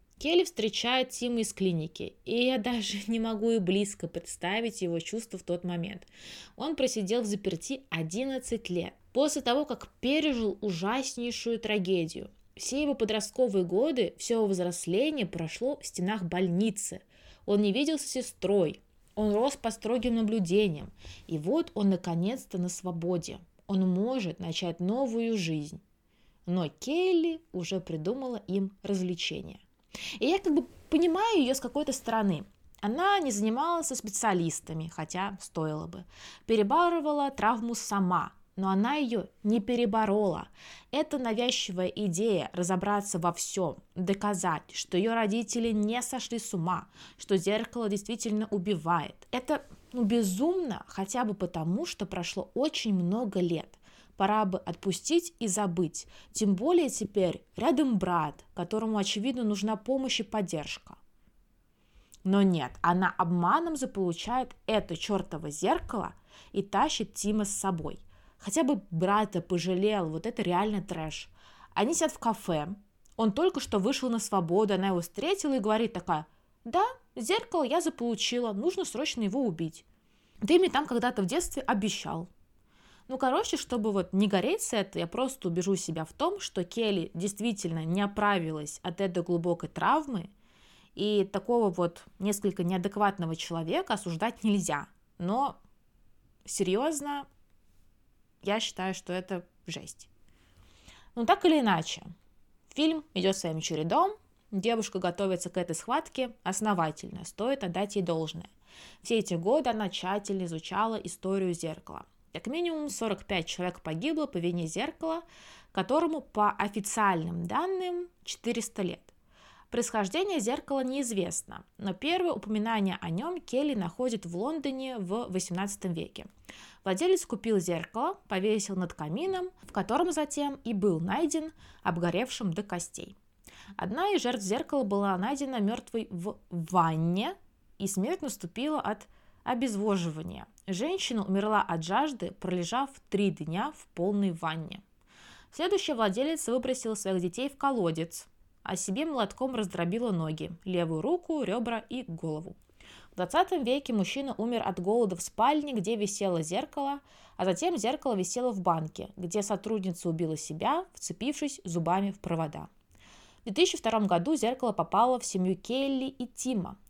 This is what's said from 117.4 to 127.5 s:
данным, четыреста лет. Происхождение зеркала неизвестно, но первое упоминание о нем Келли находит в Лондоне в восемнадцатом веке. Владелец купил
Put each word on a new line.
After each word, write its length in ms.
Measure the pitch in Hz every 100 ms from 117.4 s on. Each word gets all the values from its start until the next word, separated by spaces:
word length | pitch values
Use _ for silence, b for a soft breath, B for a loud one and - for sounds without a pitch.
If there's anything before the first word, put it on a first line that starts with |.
| 170
данным, 640 | 220 359 381 370 349 349 _
четыреста 580 | - - - 233 214 -
лет. 200 | 180 175 _ - B B B B B
Происхождение 680 | - 233 220 190 302 392 339
зеркала 440 | 208 294 - 269
неизвестно, 800 | 262 269 247 202 175 165 - - - -
но 160 | 196
первое 380 | 185 285 359 349
упоминание 640 | 208 208 214 220 220 196 180
о 80 | 170
нем 280 | 165 302 359
Келли 360 | - 247 294 240
находит 500 | 170 - 254 220 170
в 100 | 175
Лондоне 640 | 240 320 285 262 262 247
в 300 | 180 214 240
восемнадцатом 640 | 185 - 175 202 202 190
веке. 320 | 165 160 - - - B B B B
Владелец 420 | 190 185 359 381 -
купил 340 | 233 226